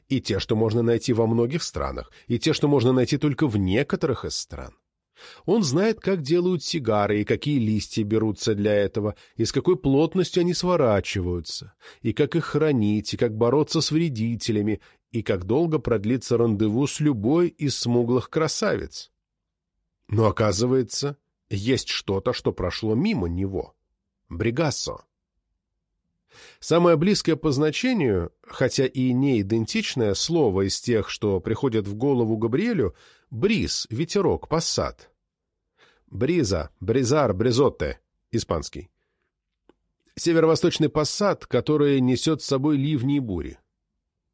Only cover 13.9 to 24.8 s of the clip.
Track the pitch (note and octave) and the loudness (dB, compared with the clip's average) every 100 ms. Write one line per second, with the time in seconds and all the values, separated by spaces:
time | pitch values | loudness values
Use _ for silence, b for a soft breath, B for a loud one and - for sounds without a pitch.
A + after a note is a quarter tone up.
13.9 | D#3 E3+ A2+ A2+ A#2 - G#2 G#2 G2+ b | 0 -2 -2 -4 -4 -2 0 0 -4 b
14.9 | b _ A2+ G#2+ G2 F#2+ C3 E3+ D#3 A#2 | b _ -6 -2 -4 0 0 0 -2 0
15.9 | A2 G#2 B2+ - A#2 A#2 G2+ A2 A2+ C#3+ | 0 0 -2 0 2 2 2 2 2 -2
16.9 | - D3+ A#2 A2 E3+ F3 - C#3+ - B2 | 0 0 0 2 2 0 -2 -4 -2 0
17.9 | A#2+ A#2+ B2 - D#3 D#3+ - G#3 B2 D#2 | 0 2 0 0 -2 -2 -2 -2 -2 -6
18.9 | - - _ _ _ _ _ _ _ _ | -12 -20 _ _ _ _ _ _ _ _
19.9 | _ - G#2+ A2 - G#2+ F#2+ B2 C3 B2 | _ -4 0 2 2 0 2 2 0 0
20.9 | - C#3+ D3 _ _ _ G2 A2 B2 - | -6 -8 -8 _ _ _ -6 -2 -2 -2
21.9 | - - F#2+ B2 B2 A#2+ - F2+ - A2 | -6 -4 -2 -2 -2 -4 -4 -6 -4 -2
22.9 | A2+ G#3 E3+ F2 F2 G2 F#2 - _ _ | 0 0 -2 -2 -4 -4 -4 -8 _ _
23.9 | _ _ _ _ E2 A2+ B2 D#3 - | _ _ _ _ -4 -2 0 -2 -4